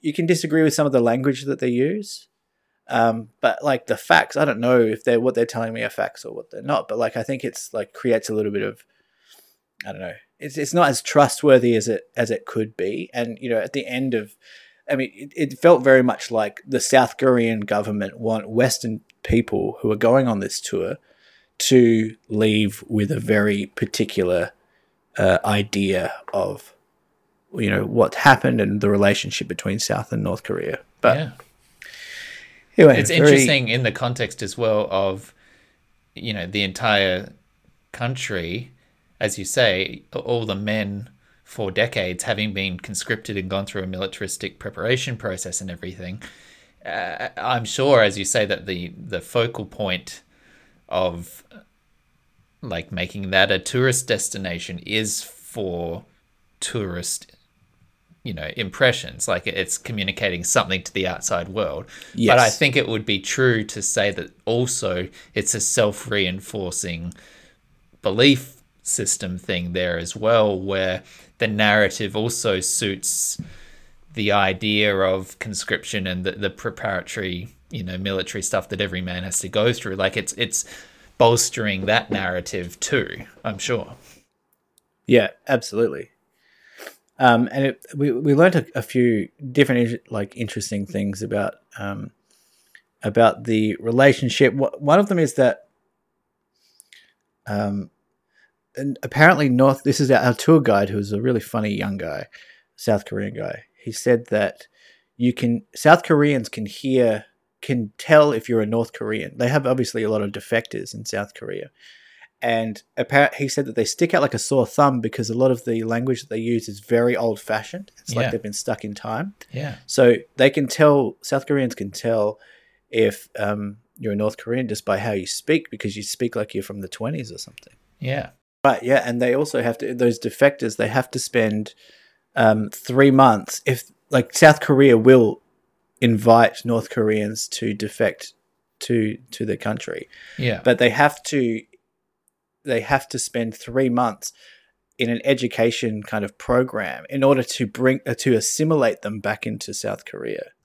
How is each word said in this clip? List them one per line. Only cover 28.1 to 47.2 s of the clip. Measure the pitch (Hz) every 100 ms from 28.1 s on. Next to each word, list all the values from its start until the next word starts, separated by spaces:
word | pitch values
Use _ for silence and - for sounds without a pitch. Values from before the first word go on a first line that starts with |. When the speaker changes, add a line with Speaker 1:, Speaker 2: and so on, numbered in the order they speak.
| -
Speaker 1:
happened | 143 131 135 120
and | 101 104
the | 101
relationship | 101 101 101 - - -
between | 90 101 98
South | - 110 110
and | 117
North | 95 95
Korea. | - 50 - - _ _
But | 120 139
Speaker 2:
Yeah. | 151 - - _ _ _ - - - - - - - - _ -
Speaker 1:
anyway, | 160 117
Speaker 2:
It's | 107
Speaker 1:
very | 165
Speaker 2:
interesting | 151 139 127 139 120
in | 117
the | 120
context | - 123 120 113 -
as | 101 -
well | 113 107 104
of, | 95 98 95 - _ _ _ _ _ _ _ _
you | - 113
know, | 104 87
the | 104
entire | 98 95 120 101 95 90 - - _ _ _ _ _
country, | - 120 131 - 98 82 101 123 _ _ _ _ _
as | 107 107
you | 92
say, | - 117 92 98 - _
a-, | -
all | - 120 107
the | 98
men | 107 110 101 101 117 _ _ _ _
for | - 101
decades | 92 117 113 92 87 -
having | 107 107
been | 98 95 90
conscripted | - 98 - 110 - 101
and | 92
gone | 98 98
through | 104
a | 92
militaristic | 92 95 - 98 - 95 -
preparation | 104 - 104 127 135 113
process | 110 92 92 87
and | 95
everything. | 85 90 90 90 104 - - - - _ _ -
Uh, | 95 90 80